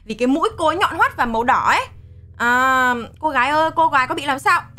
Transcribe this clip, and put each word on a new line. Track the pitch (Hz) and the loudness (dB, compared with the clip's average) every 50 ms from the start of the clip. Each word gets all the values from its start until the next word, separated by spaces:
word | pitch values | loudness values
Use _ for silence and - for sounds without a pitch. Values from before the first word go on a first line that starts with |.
| - | -12
vì | 214 220 | -10 -4
cái | 208 247 | -2 0
mũi | 254 277 320 349 440 - | 0 2 2 0 -2 -2
cô | - 330 | 0 -2
ấy | 302 320 | 0 0
nhọn | 359 415 - 277 | -2 -4 -6 -2
hoắt | - 453 539 - | 0 0 0 0
và | - 262 | -2 -4
màu | 240 226 226 233 | -2 -2 -2 2
đỏ | 254 240 185 - - | 2 2 2 2 2
ấy. | 269 453 523 - - - - - - - - - - | 0 0 0 -4 -12 -20 -20 -20 -20 -20 -20 -18 -8
À, | - 233 240 247 254 262 262 262 254 254 247 247 240 220 - - - | -4 0 0 2 2 2 2 2 2 2 0 0 -2 -6 -12 -12 -6
cô | 302 311 | -6 -2
gái | 277 254 240 277 | 0 0 0 2
ơi, | 294 311 320 320 320 | 2 2 0 0 2
cô | 330 320 | 0 0
gái | 320 294 269 254 | 2 2 2 0
có | 247 330 | 0 -4
bị | 330 277 | -4 -2
làm | 294 269 277 | -4 -4 -2
sao? | - 415 349 339 - - - | 0 0 0 0 0 -6 -20